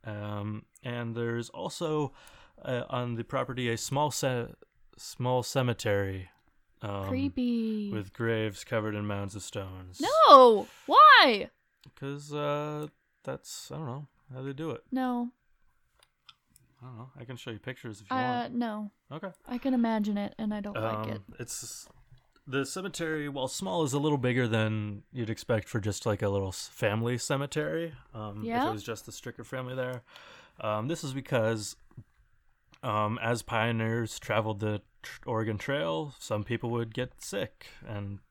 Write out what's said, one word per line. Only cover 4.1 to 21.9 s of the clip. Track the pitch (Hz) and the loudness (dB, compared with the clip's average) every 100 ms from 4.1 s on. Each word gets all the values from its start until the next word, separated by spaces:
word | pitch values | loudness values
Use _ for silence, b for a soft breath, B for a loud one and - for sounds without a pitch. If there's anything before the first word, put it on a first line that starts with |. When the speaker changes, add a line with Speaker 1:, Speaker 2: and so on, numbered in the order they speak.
| - 135 127 117 - - _ - - | 0 0 0 -4 -12 -20 _ -20 -18
Speaker 1:
small | - - 123 127 | -18 -4 0 0
cemetery. | 120 135 123 113 110 101 98 95 95 _ _ _ _ _ | 2 2 2 0 2 2 0 -4 -10 _ _ _ _ _
Um, | 107 101 95 | -6 -4 -2
Speaker 2:
Creepy. | 262 277 269 247 233 220 214 208 | -2 -2 0 0 0 0 -2 -2
Speaker 1:
with | 110 95 | -4 -6
graves | - 117 113 110 95 | -2 0 2 0 -4
covered | - 113 107 | -4 -2 -2
in | 104 104 | -2 -2
mounds | 101 101 | -4 -4
of | 101 | -8
stones. | - 104 95 92 90 - 359 622 622 | -10 -10 -10 -12 -16 -4 2 8 12
Speaker 2:
No! | 269 254 214 - - - | 12 12 8 0 -12 4
Why? | 480 605 523 311 208 - _ _ _ - - | 10 12 12 10 4 -2 _ _ _ -20 -12
Speaker 1:
'Cause, | 139 143 147 | -10 -8 -8
uh, | 147 147 147 151 151 151 _ _ _ | -4 0 0 -2 -6 -8 _ _ _
that's, | - 139 - - - | -10 -10 -12 -16 -12
I | - | -10
don't | 151 | -8
know, | 131 147 _ _ | -8 -12 _ _
how | 127 | -12
they | 135 | -10
do | 139 160 | -8 -8
it. | 117 _ | -8 _
Speaker 2:
No. | 254 254 240 240 _ _ _ _ _ _ _ _ _ - _ _ _ _ _ | -4 -2 -2 -6 _ _ _ _ _ _ _ _ _ -20 _ _ _ _ _
Speaker 1:
I | 127 | -18
don't | 113 | -16
know. | 131 139 | -16 -16
I | 123 | -14
can | 123 | -12
show | - | -8
you | 110 | -8
pictures | - 131 120 101 | -8 -10 -12 -12
if | 104 | -4
you | 262 | -2
Speaker 2:
Uh, | 254 240 | 0 -2
Speaker 1:
want. | 240 240 | -2 -4
Speaker 2:
no. | 233 214 208 _ _ | -4 -6 -10 _ _
Speaker 1:
Okay. | 185 190 - - | -10 -10 -14 -10
Speaker 2:
I | 247 | -4
can | 269 | 0
imagine | 254 226 220 208 202 | 2 2 2 0 -2
it, | 202 - | -4 -4
and | 220 | -4
I | 208 | -4
don't | 202 202 | -6 -4
like | 110 107 110 | -2 -2 -4
it. | 110 | -6
Speaker 1:
Um, | 98 - | -10 -14
it's, | 120 - 120 - - | -10 -10 -10 -14 -18